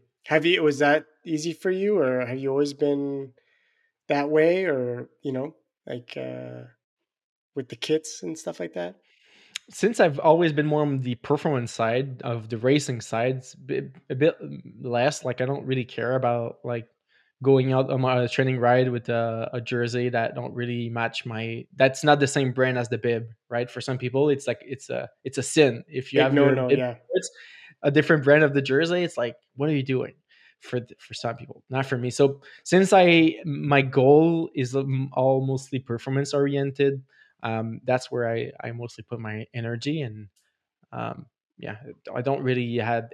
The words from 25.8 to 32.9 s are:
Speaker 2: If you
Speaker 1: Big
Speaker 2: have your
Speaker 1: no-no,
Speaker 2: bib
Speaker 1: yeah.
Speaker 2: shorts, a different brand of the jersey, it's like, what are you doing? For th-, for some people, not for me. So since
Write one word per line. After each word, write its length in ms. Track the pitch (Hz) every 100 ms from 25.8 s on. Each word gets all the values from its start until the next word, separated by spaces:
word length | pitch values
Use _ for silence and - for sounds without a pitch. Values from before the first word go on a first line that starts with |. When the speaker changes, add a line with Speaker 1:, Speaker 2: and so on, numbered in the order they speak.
| -
Speaker 2:
If 260 | 143 -
you 60 | 135
Speaker 1:
Big 40 |
Speaker 2:
have 100 | 131 139
your 180 | 139
Speaker 1:
no-no, 140 | 127 127
Speaker 2:
bib 100 | 143
Speaker 1:
yeah. 180 | 123 117 -
Speaker 2:
shorts, 200 | 123 - - - - - _
a 80 | 156
different 340 | 143 143 156
brand 200 | 135 147
of 100 | 151
the 80 | 139
jersey, 400 | 131 135 165 180
it's 160 | 170 -
like, 200 | 120 - _ 123
what 140 | 151
are 40 |
you 80 | 147
doing? 320 | 135 127 117 - _ _ _ _
For 220 | - 123
th-, 180 | 113 -
for 160 | - -
some 200 | 120 113
people, 280 | - - -
not 200 | 131 131
for 100 | 123
me. 140 | 123
So 300 | - 139 139 - -
since 300 | - 180 190